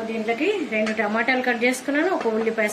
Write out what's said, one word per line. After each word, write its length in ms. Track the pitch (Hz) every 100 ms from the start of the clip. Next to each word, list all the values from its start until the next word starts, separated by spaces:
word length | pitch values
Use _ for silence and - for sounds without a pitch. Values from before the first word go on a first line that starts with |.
| 214
దీంట్లోకి 380 | 226 214 233 339 415 247 220
రెండు 160 | 220 220
టమాటాలు 440 | 208 220 233 254 247
కట్ 140 | 233 240
చేసుకున్నాను, 440 | 254 - 285 339 349
ఒక 100 | 226 220
ఉల్లిపాయ 320 | 220 220 208